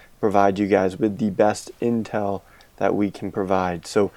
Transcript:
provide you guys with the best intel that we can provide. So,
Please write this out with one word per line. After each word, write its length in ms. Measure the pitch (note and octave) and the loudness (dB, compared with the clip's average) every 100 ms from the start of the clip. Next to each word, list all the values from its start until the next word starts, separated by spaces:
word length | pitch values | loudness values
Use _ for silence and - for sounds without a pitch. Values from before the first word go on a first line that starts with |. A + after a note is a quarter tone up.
| - - | -20 -4
provide 380 | A2 G2+ G2+ G2 | 2 4 4 2
you 80 | G2+ | 2
guys 320 | G2+ F#2+ - | 2 2 0
with 220 | A2 G2 | -4 -2
the 100 | A2 | -2
best 400 | F#2 G#2+ - - - | 2 2 0 -8 -6
intel 640 | A#2+ A#2 G#2 A2 G2+ G2 - - - - | -2 -2 -2 -4 -4 -6 -10 -20 -18 -4
that 180 | G2 G2 | -2 0
we 160 | G2+ | -2
can 200 | - G2 | -4 -8
provide. 540 | G#2+ F#2+ F#2+ F2+ F2 - | -4 -2 0 0 -4 -2
So, 240 | - G2 | 0 0